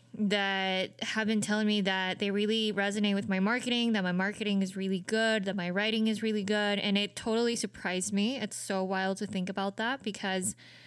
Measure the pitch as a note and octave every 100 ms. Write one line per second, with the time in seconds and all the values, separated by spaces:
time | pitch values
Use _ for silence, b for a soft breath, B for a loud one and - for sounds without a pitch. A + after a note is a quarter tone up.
0 | _ - G#3 G3+ G3 G3 F#3+ F#3 F#3+ -
1 | A#3 - G#3+ A3 G3+ G#3+ G#3+ G#3 G3 F#3+
2 | F#3 F3+ G3+ G3+ G#3 A3+ A3 G3+ G3+ G3+
3 | G#3 G3+ G3 F#3+ F#3+ B3 B3 A#3+ A#3 G#3+
4 | F#3 F3+ F#3+ G#3 G#3 G3 F#3+ F#3+ F#3+ F#3+
5 | F3+ A3 A3+ A3 G3 F#3+ F3 F3+ G#3+ A3+
6 | A3 G#3 A3 G#3+ G3 G#3 G#3 G3+ G#3 G3+
7 | G3+ - - A3+ A#3 A#3 G3 - F#3+ F#3
8 | F#3 G3+ G#3 C4+ G3+ - - F#3+ F#3+ F#3+
9 | F#3+ F#3+ G3+ F#3+ F#3 G3 G3 G3 A3+ C4+
10 | - G3 G3 F#3+ F#3+ - B B